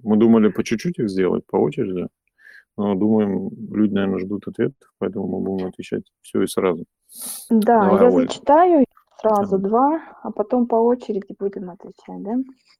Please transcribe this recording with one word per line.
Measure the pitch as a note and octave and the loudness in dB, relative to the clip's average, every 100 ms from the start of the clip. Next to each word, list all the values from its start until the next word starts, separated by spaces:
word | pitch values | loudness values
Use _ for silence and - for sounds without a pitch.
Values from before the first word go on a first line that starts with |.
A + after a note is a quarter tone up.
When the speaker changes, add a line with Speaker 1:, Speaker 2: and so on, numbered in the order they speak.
Speaker 1:
Мы | G#2 G#2+ | 0 4
думали | A2+ A2+ G#2+ | 6 6 4
по | G#2 | 0
чуть-чуть | A2 A2+ F3 E3+ | -4 -4 -4 -4
их | A2 | -4
сделать, | F#2+ F2+ F2+ - | -2 0 -2 -2
по | G2 | -2
очереди. | A#2 D3 G#2 F2+ - _ _ _ - - _ - | 0 -2 -6 -6 -8 _ _ _ -20 -20 _ -6
Но, | G#2 | -4
думаем, | F#2+ G#2+ A2 G2+ F#2+ F#2+ - G#2 | 0 0 2 0 -2 -6 -12 -6
люди, | G#2 G#2 | -2 0
наверное, | G2+ G2 F#2 | 0 -2 -4
ждут | F#2+ G2+ - | -4 -8 -8
ответов, | - B2+ - _ - | -4 -4 -6 _ -8
поэтому | G2 G2 F#2 | -6 -6 -6
мы | F#2 | -6
будем | F#2+ F#2+ F#2 | -4 -6 -6
отвечать | - - G#2 - _ | -10 -8 -8 -10 _
всё | - G#2+ | -8 -2
и | G2 | -2
сразу. | - F#2+ E2 - _ _ - - - - | 0 0 -2 -6 _ _ -18 -14 -12 -2
Speaker 2:
Да, | A3+ G3+ A#3 G3 | 2 4 4 4
Speaker 1:
Давай, | G3+ | 4
Speaker 2:
я | B3 | 4
Speaker 1:
Оль. | - B3+ | 4 0
Speaker 2:
зачитаю | - - D4+ F4+ D#4+ B3 _ _ - | -2 2 4 6 4 2 _ _ -4
сразу | A3 G#3 G3 F#3+ | 0 0 0 -2
Speaker 1:
Давай. | G3 | 0
Speaker 2:
два, | A#3 C#4 D#4+ - - | 2 2 0 -6 -16
а | A3+ | -10
потом | - G#3 B3 A#3+ | -8 -2 0 2
по | A3+ | 2
очереди | A#3 B3 - G3 - - | 2 0 -2 -8 -8 -8
будем | G3+ G#3 F3+ | -8 -6 -12
отвечать, | F3 - - - F3+ | -14 -18 -20 -16 -12
да? | G3 B3 C4 C4 _ _ | -6 -6 -6 -10 _ _